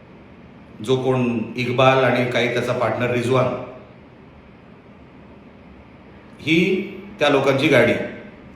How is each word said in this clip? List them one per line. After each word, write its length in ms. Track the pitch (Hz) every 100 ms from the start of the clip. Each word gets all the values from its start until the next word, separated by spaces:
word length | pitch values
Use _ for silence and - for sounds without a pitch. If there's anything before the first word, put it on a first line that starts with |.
| - - - - - - - -
जो 120 | 107 131
कोण 420 | 131 127 120 117 - -
इक्बाल 480 | 123 123 131 135
आणि 260 | 127 123 123
काही 220 | 120 120
त्याचा 200 | 120 120
पार्टनर 380 | 120 113 110 123
रिजवान, 360 | 123 113 131 - - - - - - - - - - - - - - - - - - - - - - - - - - - - - -
ही 420 | - 165 190 202 - - - -
त्या 100 | 147
लोकांची 400 | 139 131 131 156
गाडी, 240 | 131 113 - - - - - -